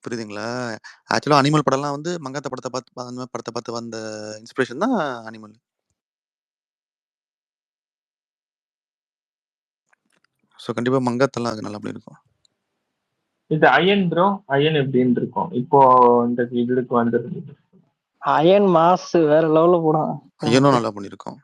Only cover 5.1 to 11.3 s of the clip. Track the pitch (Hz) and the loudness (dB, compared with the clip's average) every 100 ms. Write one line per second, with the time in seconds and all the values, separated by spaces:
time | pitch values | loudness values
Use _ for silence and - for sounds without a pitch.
5.1 | 123 110 110 107 110 _ _ _ _ _ | -8 -12 -18 -20 _ _ _ _ _ _
6.1 | _ _ _ _ _ _ _ _ _ _ | _ _ _ _ _ _ _ _ _ _
7.1 | _ _ _ _ _ _ _ _ _ _ | _ _ _ _ _ _ _ _ _ _
8.1 | _ _ _ _ _ _ _ _ _ _ | _ _ _ _ _ _ _ _ _ _
9.1 | _ _ _ _ _ _ _ _ _ _ | _ _ _ _ _ _ _ _ _ _
10.1 | _ _ _ _ _ - 113 120 135 123 | _ _ _ _ _ -12 -6 -2 0 -2
11.1 | 120 135 | 0 -2